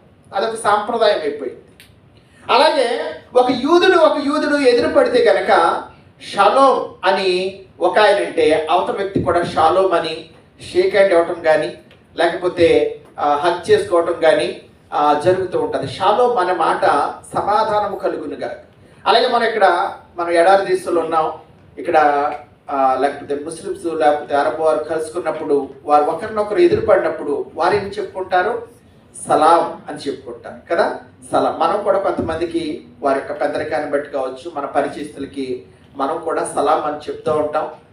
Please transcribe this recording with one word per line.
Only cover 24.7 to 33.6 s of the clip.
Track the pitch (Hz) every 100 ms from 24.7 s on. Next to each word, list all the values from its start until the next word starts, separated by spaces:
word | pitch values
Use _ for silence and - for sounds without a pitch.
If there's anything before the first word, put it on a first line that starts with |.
| 147
కలుసుకున్నప్పుడు, | - 160 156 175 160 151 151 143 135 -
వారు | - 147
ఒకరినొకరు | 170 - 214 214 208 -
ఎదురు | 175 - 220
పడినప్పుడు | - - - 143 143 -
వారు | - 175
ఏం | 202
చెప్పుకుంటారు? | 196 214 190 190 185 180 202 240 - - _ _ _ - -
"సలాం" | 147 156 170 - - -
అని | 147
చెప్పుకుంటారు | 139 127 120 - - 120 -
కదా, | 170 240 - - - -
సలాం. | 143 131 -
మనం | 156 202
కూడా | 208 196
కొంతమందికి | - - - 160 170 165 151 - - -
వారి | 143 139
యొక్క | - -
పెద్దరికాన్ని | 147 -